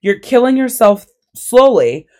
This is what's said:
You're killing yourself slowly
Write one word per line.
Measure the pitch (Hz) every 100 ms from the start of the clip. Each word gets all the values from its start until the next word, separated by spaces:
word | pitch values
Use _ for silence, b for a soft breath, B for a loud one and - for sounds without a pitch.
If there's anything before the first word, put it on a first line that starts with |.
You're | 196 202
killing | - 254 254 262
yourself | 262 247 214 202 - _ _ -
slowly | - 247 269 214 120 135 - _